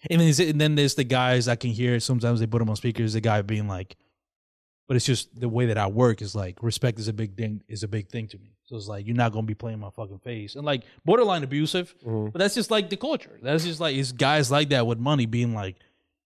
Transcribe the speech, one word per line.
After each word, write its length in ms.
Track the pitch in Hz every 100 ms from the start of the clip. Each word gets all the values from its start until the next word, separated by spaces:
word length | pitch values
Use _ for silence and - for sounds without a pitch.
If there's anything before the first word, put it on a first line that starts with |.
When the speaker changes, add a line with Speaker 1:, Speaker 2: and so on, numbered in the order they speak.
| -
Speaker 1:
and 100 | 170
then, 60 | 160
is 120 | 147
it, 100 | 165
and 100 | 151
then 160 | 151 147
there's 200 | 139 143
the 100 | 123
guys 420 | 127 127 127 120
I 80 | 120
can 160 | 123
hear 280 | 110 123 120
sometimes 400 | - 123 117 117
they 60 | 113
put 140 | 117
'em 80 | 110
on 60 | 107
speakers, 380 | 123 110 110
the 80 | 110
guy 200 | 113 107
being 260 | 101 107 104
like, 260 | 92 98 - _ _ _ _ _ _ _ _ -
"But 100 | 127
it's 80 | 139
just 340 | 120 - 117
the 80 | 120
way 200 | 113 120
that 100 | 107
I 100 | 98
work 340 | 107 123 107
is, 140 | 101 107
like, 260 | 92 90
respect 380 | 113 - 127 107
is 80 | 107
a 60 |
big 240 | 107 107 95
thing, 260 | 110 107 -
is 140 | 107
a 40 | 104
big 220 | 107 98
thing 180 | 120 107
to 80 | 98
me. 120 | 104 _ -
So 100 | 117
it's 120 | 101
like, 180 | 101 104
you're 80 | 120
not 160 | 117
gonna 160 | 110 110
be 60 | 107
playing 240 | 120 107
my 120 | 101
fucking 280 | - 101 98
face." 360 | 127 113 101 139
And, 100 | 147
like, 180 | 135 - _ 156
borderline 380 | 226 214 175
abusive, 520 | 135 143 156 185 175 _ 120
Speaker 2:
Mm-hmm. 260 | 110 107
Speaker 1:
but 80 | 165
that's 160 | 196 240
just, 140 | -
like, 200 | 214 175
the 80 | 185
culture. 420 | 285 277 - -
That's 220 | 123 160
just, 160 | 170 156
like, 160 | 165 135
it's 160 | 131
guys 400 | 123 139 151 127
like 160 | 143 147
that 160 | 135 117
with 140 | 113
money 260 | 131 147 113
being 280 | 120 120
like, 240 | 110 95 - _ _ _ _ _